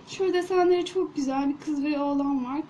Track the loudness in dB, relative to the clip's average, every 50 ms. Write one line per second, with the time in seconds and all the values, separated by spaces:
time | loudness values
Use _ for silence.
0 | -12 -12 -6 -2 0 2 2 0 0 2 2 4 4 6 4 4 2 0 -2 -2
1 | -2 -2 -2 -2 -2 0 0 0 0 0 -2 -2 -4 -4 -2 -2 0 0 0 0
2 | 0 0 0 0 0 0 0 -2 -2 -4 -4 -6 -6 -6